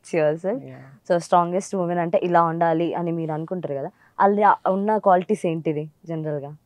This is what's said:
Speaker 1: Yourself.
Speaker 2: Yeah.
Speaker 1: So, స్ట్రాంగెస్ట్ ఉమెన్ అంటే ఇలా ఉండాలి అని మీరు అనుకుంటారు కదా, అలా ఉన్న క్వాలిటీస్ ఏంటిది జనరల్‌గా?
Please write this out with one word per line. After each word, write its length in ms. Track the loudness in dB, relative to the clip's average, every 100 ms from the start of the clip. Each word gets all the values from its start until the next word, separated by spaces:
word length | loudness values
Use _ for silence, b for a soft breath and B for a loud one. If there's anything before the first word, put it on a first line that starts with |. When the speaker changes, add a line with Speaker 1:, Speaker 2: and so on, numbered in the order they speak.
| -4 0
Speaker 1:
Yourself. 400 | 0 0 -4 -6
Speaker 2:
Yeah. 560 | -10 -18 -20 -20 -2
Speaker 1:
So, 60 | -2
స్ట్రాంగెస్ట్ 580 | 4 2 2 -2 -4 -4
ఉమెన్ 240 | -2 -2
అంటే 200 | 0 0
ఇలా 200 | 2 4
ఉండాలి 500 | 2 2 2 2 0
అని 180 | -2 -4
మీరు 200 | -4 -4
అనుకుంటారు 420 | -6 -6 -8 -6
కదా, 160 | -8 -8 b b 2
అలా 380 | 2 4 4 4 0
ఉన్న 260 | 0 0 2
క్వాలిటీస్ 480 | 4 4 2 -2 -2
ఏంటిది 440 | -2 -2 -4 -6 _ -10
జనరల్‌గా? 500 | -8 -6 -6 -8 -16